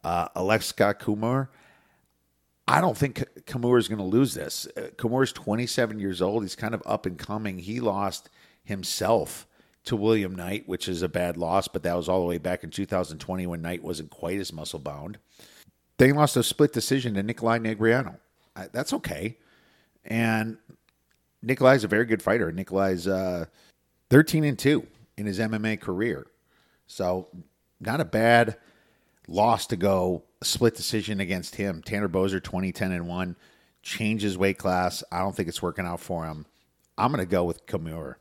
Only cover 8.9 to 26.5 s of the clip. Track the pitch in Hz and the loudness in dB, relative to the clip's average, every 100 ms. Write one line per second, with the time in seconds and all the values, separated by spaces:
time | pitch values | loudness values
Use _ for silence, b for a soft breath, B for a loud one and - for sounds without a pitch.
8.9 | - 101 113 73 - - b b b - | -2 2 2 0 -10 -18 b b b -6
9.9 | 113 107 110 95 92 87 101 - 92 - | 0 2 2 2 -6 -6 -8 -6 -6 -4
10.9 | 87 90 85 87 85 82 95 - 92 87 | -2 -2 0 -2 -2 0 0 0 -4 -2
11.9 | 87 82 92 87 85 82 90 82 78 98 | -2 0 0 0 -2 -2 -6 -6 -8 -4
12.9 | 95 87 80 - 92 90 85 82 90 78 | -2 -4 -8 -8 -6 -6 -6 -6 -8 -6
13.9 | 78 76 - 82 98 92 80 76 82 69 | -8 -10 -10 -4 -4 -6 -10 -10 -10 -10
14.9 | 71 78 104 _ B B B B _ _ | -10 -12 -14 _ B B B B _ _
15.9 | _ 131 143 151 - 117 - 147 - - | _ 6 6 4 4 0 4 4 4 0
16.9 | 135 120 98 101 117 113 117 110 107 113 | 0 0 -2 -2 -2 0 2 0 2 4
17.9 | 120 135 - _ _ _ - 95 120 147 | 4 0 -12 _ _ _ -16 -10 -8 -4
18.9 | 294 - 76 104 120 b b b b b | -4 -4 -6 -6 -8 b b b b b
19.9 | b - 113 117 113 110 110 _ - _ | b -4 0 2 0 -2 -8 _ -20 _
20.9 | _ _ _ _ _ 117 131 131 135 104 | _ _ _ _ _ -4 4 6 6 4
21.9 | 104 120 110 - 110 82 82 95 95 98 | 2 2 0 2 0 0 -4 -2 0 2
22.9 | 92 87 95 95 87 82 b b b _ | 0 0 -2 -2 -4 -6 b b b _
23.9 | _ _ 127 156 156 151 131 135 151 - | _ _ 6 8 2 0 2 2 2 0
24.9 | _ - - 104 92 110 107 110 107 - | _ -20 -8 -6 -2 -2 -2 -2 -4 -4
25.9 | 92 117 69 - _ _ | -2 -2 -4 -10 _ _